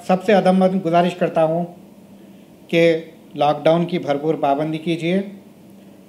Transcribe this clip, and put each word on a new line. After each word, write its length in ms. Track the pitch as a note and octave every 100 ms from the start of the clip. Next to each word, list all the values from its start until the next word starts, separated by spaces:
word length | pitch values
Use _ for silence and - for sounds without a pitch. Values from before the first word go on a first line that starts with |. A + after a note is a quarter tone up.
| -
सबसे 260 | F#3 -
अदम्मन 340 | F#3+ F#3 F#3+ F#3
गुजारिश 460 | F#3+ E3 E3+ F3
करता 280 | F3 E3 E3
हूँ 340 | D#3+ E3 E3+ - - - - - - - - - - E3
कि 340 | E3+ D#3+ - - - C#3+
lockdown 480 | C#3+ D3 D#3 E3 F3
की 140 | F3
भरपूर 360 | C#3 C#3+ D#3 D3
पाबंदी 420 | D3 C#3 D#3 D#3
कीजिए। 540 | F3 D#3 E3 F#3+ G3 - - - - - - -